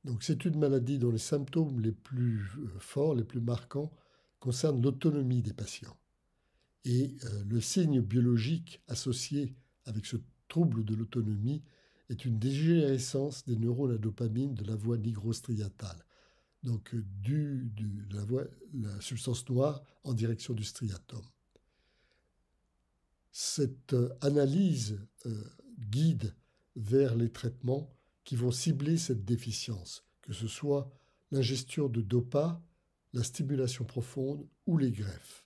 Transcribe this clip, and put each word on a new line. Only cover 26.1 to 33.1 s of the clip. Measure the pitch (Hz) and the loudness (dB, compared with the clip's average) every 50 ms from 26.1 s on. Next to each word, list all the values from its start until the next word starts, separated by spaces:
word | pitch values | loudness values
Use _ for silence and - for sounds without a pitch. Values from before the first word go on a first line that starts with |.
| 147 110 - 101 - _ _ _ _ _ _ _ _ | 4 2 -2 -4 -6 _ _ _ _ _ _ _ _
vers | 123 107 101 123 135 139 123 117 | -6 -2 2 4 4 4 4 4
les | 117 117 117 | 2 2 0
traitements | - - - 117 - - - 120 131 143 156 - - _ _ _ _ _ | 0 -4 -6 -6 -6 -2 -2 -2 -2 -2 -4 -10 -16 _ _ _ _ _
qui | _ - 135 | _ -4 -2
vont | 117 120 123 | 0 2 2
cibler | 120 - - 170 147 131 139 151 165 | 0 2 2 0 0 2 2 2 2
cette | 165 - - 127 107 98 | 2 2 0 -2 -2 2
déficience, | 98 120 113 - 117 104 - - - 113 92 87 - - - _ _ _ _ | 0 0 0 0 -4 -6 -6 -6 -6 -8 -8 -8 -12 -16 -16 _ _ _ _
que | - - | -12 -10
ce | 107 92 113 110 | -8 -6 -6 -6
soit | - - - 143 143 139 139 139 - _ _ _ _ _ _ _ | -6 -4 0 0 0 0 0 -4 -12 _ _ _ _ _ _ _
l'ingestion | 143 135 127 113 135 127 - - - 165 143 135 | 0 2 2 2 0 -2 -4 -4 -2 0 0 2
de | 113 117 | 2 0
dopa, | 110 95 123 123 120 123 - 143 156 170 165 170 - _ _ _ _ _ _ _ _ _ | 0 2 2 2 2 4 2 2 2 2 -2 -4 -10 _ _ _ _ _ _ _ _ _